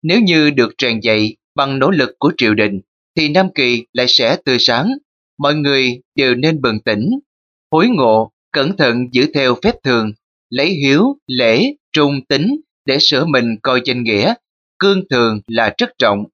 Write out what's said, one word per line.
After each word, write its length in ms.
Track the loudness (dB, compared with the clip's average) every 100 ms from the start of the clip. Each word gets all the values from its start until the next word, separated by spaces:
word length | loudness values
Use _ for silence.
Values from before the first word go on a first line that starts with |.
Nếu 160 | 0 0
như 300 | 2 2 2
được 200 | 2 -2 0
rèn 180 | -4 -2
dạy 360 | 0 0 0 -4 _ -4
bằng 240 | -2 0
nỗ 120 | 0
lực 180 | 0 -2 0
của 120 | -2 0
triều 160 | 0
đình, 280 | 2 0 -2 -12 _ _ -4
thì 140 | 0
Nam 180 | 0 0 0
Kỳ 300 | 0 -2 -4
lại 120 | -4 0
sẽ 280 | 2 2 0 0
tươi 120 | 0
sáng. 340 | 0 0 -2 -4 _ _ _ _
Mọi 180 | -2 0
người 460 | 0 0 0 -4 _ -2
đều 200 | 0 2
nên 260 | 0 0
bừng 180 | -2 -2 -2
tỉnh, 240 | -2 -2 -4 _ _ _ _ _
hối 160 | 0 2
ngộ, 420 | 2 2 2 0 _ _
cẩn 260 | -4 -4 0
thận 200 | 0 0 -2
giữ 140 | 0 0
theo 220 | 0 0 0
phép 120 | 0 -2
thường, 280 | -2 -2 -2 -8 _ _ _
lấy 200 | -2 -2
hiếu, 480 | 0 2 2 2 -2 -8
lễ, 460 | 0 2 2 0 -4 _
trung, 320 | 0 0 -2 -4
tính 320 | -2 -2 -4 -8 _ -4
để 120 | 0
sửa 260 | 0 0 0
mình 200 | 0 -2 -4
coi 180 | -2 -2 -2
danh 180 | -4
nghĩa, 300 | -2 0 0 -2 _ _ _ _
cương 240 | 0 0 0
thường 320 | 0 0 -2 -4
là 260 | -2 0 0
rất 120 | -6 _
trọng. 260 | 0 0 -4